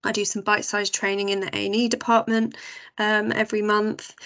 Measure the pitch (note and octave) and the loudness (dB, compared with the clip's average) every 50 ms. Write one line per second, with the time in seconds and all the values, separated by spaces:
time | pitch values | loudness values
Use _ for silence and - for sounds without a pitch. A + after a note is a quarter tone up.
0 | - - - G#3 G3+ - - G#3+ F#3+ G#3 G#3 - - - - G#3 G3+ G3+ - - | -2 -2 0 0 -2 -2 -4 -4 0 2 2 2 0 -2 -2 -2 -2 -2 -2 -2
1 | - G3 G3 G3+ G3+ G3 G3 G3 F#3+ - - - G#3 G3+ G3+ A3+ A#3+ A#3 A#3 A#3 | -2 0 0 0 0 0 0 -2 -2 -4 -4 -2 -2 0 2 2 2 2 0 -2
2 | - - A#3 A3+ A3+ - A3+ A3+ A3+ A3+ - - - - - - - - _ - | 2 4 4 4 4 4 0 2 0 0 -4 -10 -18 -16 -18 -18 -20 -16 _ -2
3 | G#3+ G#3+ G#3+ G#3 G#3 A3 - - G#3+ G#3+ - G#3+ G#3 G#3 G#3 G#3 G#3+ G#3+ G#3+ - | 0 2 2 2 2 2 0 0 0 0 0 0 2 4 2 4 2 0 -2 -6
4 | - - - - - | -10 -18 -18 -18 -18